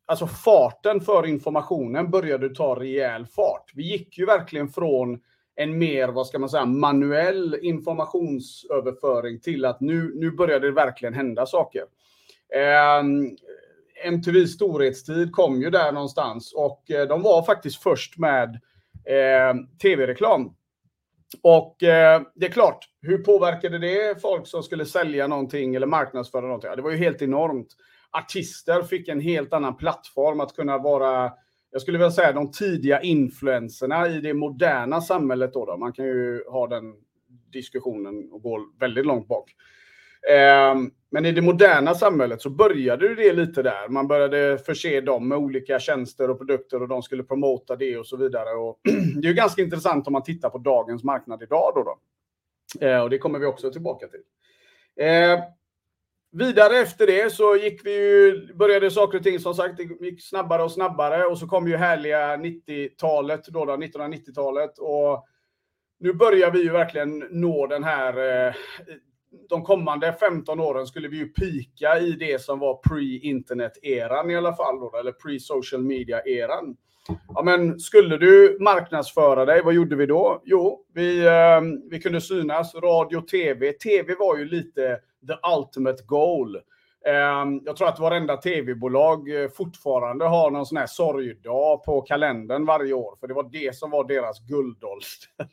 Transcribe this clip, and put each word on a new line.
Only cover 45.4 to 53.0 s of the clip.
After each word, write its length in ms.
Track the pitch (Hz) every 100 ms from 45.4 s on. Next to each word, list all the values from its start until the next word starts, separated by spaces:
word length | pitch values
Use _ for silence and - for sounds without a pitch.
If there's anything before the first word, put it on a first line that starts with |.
| 143 135 131 131
tjänster 520 | - 139 120 - 131
och 80 | 127
produkter 440 | 135 131 - 123
och 60 | 127
de 140 | 127
skulle 220 | - 131
promota 520 | 123 135 139 123 - 120
det 220 | 131 117
och 80 | 113
så 100 | 131
vidare. 400 | 131 117 110 117
Och 240 | 113 -
<clears throat> 340 | - 208 160
det 120 | 143 165
är 40 |
ju 40 |
ganska 280 | 175 208 190
intressant 440 | 170 165 180 147 139
om 60 |
man 100 | 139
tittar 280 | 151 170 123
på 80 | 123
dagens 460 | 135 123 113 120
marknad 380 | 135 131 123 113
idag 300 | 117 156 196
då, 80 | 135
då. 160 | 95 - _ _ _ _ _ _ - - 135
Eh, 160 | 123